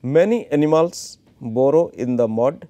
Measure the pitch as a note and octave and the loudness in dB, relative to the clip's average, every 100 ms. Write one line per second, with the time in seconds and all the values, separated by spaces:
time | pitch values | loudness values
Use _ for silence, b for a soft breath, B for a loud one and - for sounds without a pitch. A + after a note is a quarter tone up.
0 | B2+ D#3 G3 A#3 - D3 D3+ D#3+ E3+ - | 2 2 2 0 0 0 2 2 0 -4
1 | - - _ _ A#2+ A2+ C3+ D#3 E3+ - | -18 -20 _ _ -6 0 2 2 0 -4
2 | B2 B2 A2+ A2 B2+ F3 | -4 -2 -2 0 -2 -4